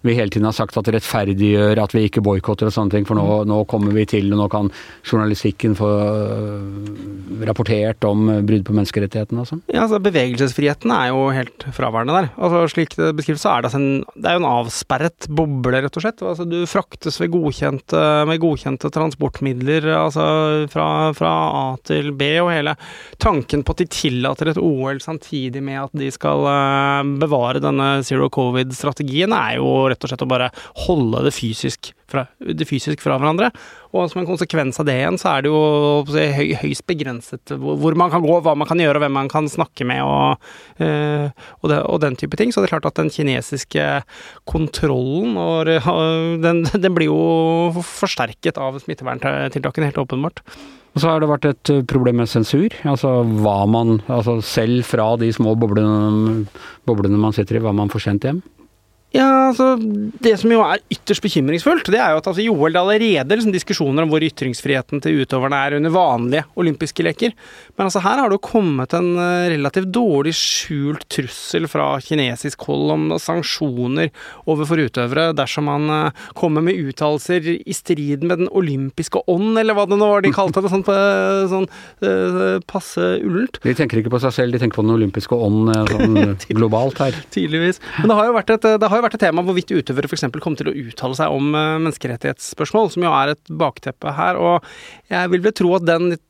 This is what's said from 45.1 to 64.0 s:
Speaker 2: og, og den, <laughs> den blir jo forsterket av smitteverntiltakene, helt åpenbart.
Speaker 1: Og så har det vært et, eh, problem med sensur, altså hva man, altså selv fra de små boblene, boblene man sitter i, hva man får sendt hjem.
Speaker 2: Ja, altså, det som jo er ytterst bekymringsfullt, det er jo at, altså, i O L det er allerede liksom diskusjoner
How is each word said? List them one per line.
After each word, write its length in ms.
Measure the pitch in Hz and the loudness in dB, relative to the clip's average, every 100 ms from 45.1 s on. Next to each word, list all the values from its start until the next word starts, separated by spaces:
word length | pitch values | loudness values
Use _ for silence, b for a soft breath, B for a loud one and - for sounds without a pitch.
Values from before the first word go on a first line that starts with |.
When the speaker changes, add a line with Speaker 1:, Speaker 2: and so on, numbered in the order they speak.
| 151 226 202 | -2 -2 -2
Speaker 2:
og, 320 | 170 165 160 160 127 | -2 0 2 2 2
og 540 | 175 160 160 165 165 | 0 2 0 -2 0
den, 200 | 165 170 165 | 2 2 0
<laughs> 140 | 208 | 0
den 100 | 185 | 2
blir 140 | 175 156 | 2 2
jo 120 | 151 165 165 165 165 170 170 | 2 2 2 2 2 0 -2
forsterket 760 | 170 - 190 - 117 - - - | -8 -4 -4 -2 -4 -2 -6 -4
av 200 | 135 135 | -6 -6
smitteverntiltakene, 1080 | - 151 127 127 139 139 139 - 135 131 151 | -10 -8 -6 -4 -2 -2 -4 -4 -4 -2 -2
helt 120 | 143 | -2
åpenbart. 380 | 131 127 156 - - B B B B - | -4 -4 -4 -8 -20 B B B B 0
Speaker 1:
Og 60 | |
så 100 | 165 | 2
har 80 | 160 | 2
det 60 | 151 | 2
vært 180 | 147 147 | 2 0
et, 200 | 139 - | -2 2
eh, 120 | 143 123 | 2 2
problem 280 | 135 123 120 | 2 2 2
med 80 | 117 | 2
sensur, 420 | 120 110 139 208 - | 0 2 2 2 0
altså 360 | 151 139 135 123 120 110 | -2 0 2 2 2 2
hva 220 | 107 101 101 | 2 4 4
man, 300 | 113 113 110 - | 4 4 2 2
altså 300 | 120 110 117 | 0 0 0
selv 420 | 110 - 113 123 120 | 0 0 2 0 0
fra 240 | 123 110 117 | 0 2 2
de 140 | 113 | 0
små 220 | 110 110 110 | 2 2 4
boblene, 880 | 117 101 107 107 107 107 110 113 104 B B B - | 2 4 4 4 2 2 2 0 -4 B B B -2
boblene 320 | 110 98 104 | 0 2 2
man 160 | 107 104 | 2 0
sitter 240 | 98 113 | 0 0
i, 40 | |
hva 100 | 110 101 | 0 0
man 160 | 104 | 0
får 160 | 107 107 | -2 -2
sendt 200 | 101 127 | -2 -2
hjem. 140 | 165 - _ - _ _ _ _ | -4 -8 _ -20 _ _ _ _
Speaker 2:
Ja, 400 | - 269 262 262 | 2 4 6 4
altså, 220 | 247 262 247 220 208 214 - | 4 2 2 0 -2 -4 0
det 140 | 233 208 | 2 4
som 140 | 220 | 4
jo 60 | 233 | 4
er 220 | 175 190 _ | 4 2 _
ytterst 300 | - - 202 | -10 -2 -2
bekymringsfullt, 600 | 208 160 135 165 277 339 - | 0 2 2 2 2 2 2
det 80 | 214 | 2
er 140 | 220 | 4
jo 60 | 156 | 2
at, 60 | 175 | 0
altså, 140 | 180 | -2
i 60 | 220 | 0
O 140 | 185 156 | 2 4
L 60 | |
det 20 | 175 | 4
er 60 | |
allerede 540 | 185 214 226 170 131 214 | 4 4 4 2 2 2
liksom 160 | 220 | 2
diskusjoner 500 | 185 - 196 143 139 | 0 -2 -2 0 2